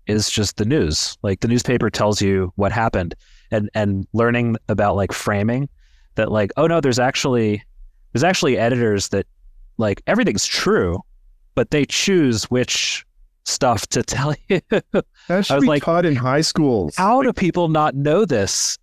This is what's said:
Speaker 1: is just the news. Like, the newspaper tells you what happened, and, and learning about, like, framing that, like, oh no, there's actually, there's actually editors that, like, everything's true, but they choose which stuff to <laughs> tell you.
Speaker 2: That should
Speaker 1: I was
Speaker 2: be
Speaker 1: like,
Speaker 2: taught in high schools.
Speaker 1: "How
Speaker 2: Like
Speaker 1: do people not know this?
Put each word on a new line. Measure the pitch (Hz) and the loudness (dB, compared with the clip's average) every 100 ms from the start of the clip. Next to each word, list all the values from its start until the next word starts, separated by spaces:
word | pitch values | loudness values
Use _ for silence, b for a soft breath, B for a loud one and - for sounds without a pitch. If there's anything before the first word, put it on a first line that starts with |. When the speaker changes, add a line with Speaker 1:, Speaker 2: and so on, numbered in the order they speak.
| - | -4
Speaker 1:
is | 107 - | -2 -2
just | - 98 - | -2 -2 -2
the | |
news. | 107 151 80 76 - - | 0 0 0 -2 -6 -4
Like, | 104 92 | -4 -2
the | 117 | 0
newspaper | 120 - 120 113 | 0 0 0 0
tells | - 107 104 | 0 0 0
you | 98 95 92 | 0 0 -2
what | - 98 | -2 -2
happened, | 117 113 101 87 - b b b | 0 0 -2 -4 -8 b b b
and, | 110 104 | -4 -2
and | 110 101 98 95 | -2 -2 -2 -4
learning | 107 117 120 117 110 - | 0 0 2 0 -2 -2
about, | 104 101 | 0 0
like, | 92 95 | 0 -2
framing | - - 101 107 123 143 _ _ _ _ | -4 -4 -2 0 -2 -4 _ _ _ _
that, | - 107 | -4 -2
like, | 107 101 - | 0 -2 0
oh | 165 | 0
no, | 170 | 2
there's | 139 120 | 2 2
actually, | 123 - 143 123 110 104 - - - _ _ | 0 0 0 0 0 -2 -6 -20 -20 _ _
there's | 120 | 0
actually | 170 180 156 104 | 0 2 0 2
editors | 117 127 117 101 - | 0 2 2 0 -2
that, | 98 - _ - - - - | -4 -6 _ -20 -20 -12 -4
like, | 107 95 - | -2 -2 -2
everything's | 220 196 104 - | 0 0 0 -4
true, | - - 208 90 92 - - - _ _ - | -2 0 2 0 -2 -8 -20 -20 _ _ -4
but | 113 | 0
they | 151 | 0
choose | 135 - - 185 139 110 | 0 -2 2 4 4 2
which | - 123 120 - - - - _ - _ | 0 -2 0 -2 -4 -6 -10 _ -20 _
stuff | - - 131 113 - | -8 -2 0 0 -2
to | 131 | -4
<laughs> | |
tell | - - 147 143 - | -2 -2 -4 -4 -2
you. | 185 - | -2 0
Speaker 2:
That | 196 - 190 - _ - 185 | -4 -2 -4 -4 _ -4 -2
should | 196 | 0
Speaker 1:
I | 143 | 2
was | |
Speaker 2:
be | 254 | 2
Speaker 1:
like, | 147 | 2
Speaker 2:
taught | 170 170 175 | 2 2 2
in | |
high | 127 127 143 | 0 0 0
schools. | 160 - 143 113 78 - | 0 2 2 2 0 0
Speaker 1:
"How | 190 262 | 2 2
Speaker 2:
Like | 254 | 2
Speaker 1:
do | |
people | - 165 175 165 | 0 0 0 2
not | 156 151 135 | 2 2 0
know | 147 175 | 2 2
this? | 185 113 98 - - - | 2 0 0 -2 -4 -6